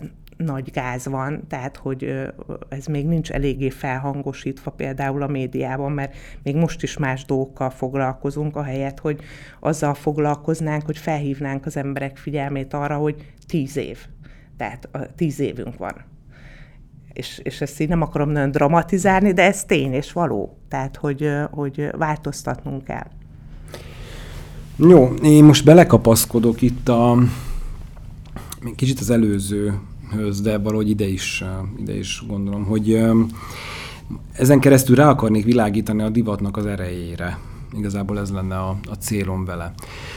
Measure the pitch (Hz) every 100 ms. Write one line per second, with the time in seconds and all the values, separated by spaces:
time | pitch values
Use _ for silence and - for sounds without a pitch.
0 | 151 - - - 165 135 123 - 127 127
1 | 131 135 131 151 - 139 131 - 135 131
2 | 131 135 135 - - - - 139 139 147
3 | 147 165 156 - 139 127 135 131 143 131
4 | 139 139 135 135 - 135 - - 135 135
5 | 139 139 139 143 131 131 131 131 139 147
6 | 139 - - - - 143 165 - 143 -
7 | 139 131 - 135 135 - 131 - 127 139
8 | 131 131 143 143 151 147 139 135 139 139
9 | 156 147 - - - - - 151 147 143
10 | - 151 147 147 156 160 156 151 151 151
11 | - 151 143 135 143 139 156 147 139 135
12 | 139 139 - 143 139 139 135 147 143 147
13 | 151 151 - - - 170 135 143 80 -
14 | - - - - - - 110 120 - 139
15 | - - 165 131 131 123 117 117 90 -
16 | - - - - - - - - - -
17 | - - 127 - 139 131 143 - 160 170
18 | 151 151 147 147 139 147 147 170 165 190
19 | 196 190 208 185 185 196 - 175 135 131
20 | 147 - 165 107 - - - 139 135 -
21 | 151 139 151 143 147 143 139 139 147 -
22 | 156 151 151 139 - - 139 139 - -
23 | - - - - - - - - - -
24 | - - - - - - - - 156 175
25 | 127 131 151 151 151 139 143 170 170 117
26 | - 110 - 117 117 110 123 123 - 117
27 | 120 120 123 - - - - - - -
28 | - - - - - - 117 110 131 131
29 | - 117 107 101 95 101 104 98 98 -
30 | - 107 104 101 104 107 104 107 104 104
31 | 98 92 - - 92 92 95 104 104 101
32 | 98 - 117 101 98 101 98 110 107 110
33 | 113 113 110 - - - - - - -
34 | - - - - 127 143 139 135 131 123
35 | 147 127 110 107 107 120 107 104 104 107
36 | 107 113 107 98 101 98 104 98 92 90
37 | 85 85 87 87 - - - 107 104 98
38 | 101 104 98 98 95 92 95 95 98 104
39 | - 104 95 92 92 87 85 - - -
40 | -